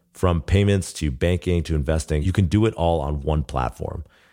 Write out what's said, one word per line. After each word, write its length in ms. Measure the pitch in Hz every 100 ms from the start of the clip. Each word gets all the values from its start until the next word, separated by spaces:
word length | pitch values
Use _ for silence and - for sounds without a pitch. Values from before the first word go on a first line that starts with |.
| _
From 300 | - 92 85
payments 500 | - 98 101 98 -
to 160 | - 76
banking 520 | 62 85 90 90 85
to 120 | 80
investing, 480 | 80 69 78 - 78
you 100 | 85
can 120 | 92 90
do 200 | 107 110
it 80 |
all 260 | - 85 82
on 220 | 69 73
one 200 | 73 78
platform. 640 | 69 67 60 - - - - _ _